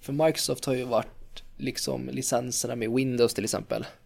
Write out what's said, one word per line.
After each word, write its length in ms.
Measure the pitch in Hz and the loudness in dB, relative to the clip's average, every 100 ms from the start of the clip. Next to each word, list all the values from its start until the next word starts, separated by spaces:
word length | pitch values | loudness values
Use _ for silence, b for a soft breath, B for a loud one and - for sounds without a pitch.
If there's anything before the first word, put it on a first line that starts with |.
för 120 | - | -4
Microsoft 520 | 143 160 156 - 135 | 4 4 4 -2 -2
har 100 | - | 0
ju 100 | 127 | 0
varit 580 | 127 113 - - - - - - | 2 0 0 -10 -16 -16 -16 -6
liksom 520 | 139 - - 127 127 | -6 -4 -4 -4 -4
licenserna 640 | 135 127 123 127 120 120 123 | -4 0 0 0 -4 -4 -2
med 140 | 110 | 0
Windows 440 | 123 131 123 117 | 2 2 4 4
till 100 | - | 4
exempel. 420 | 104 - - 110 - - | -2 -2 -2 -4 -4 -12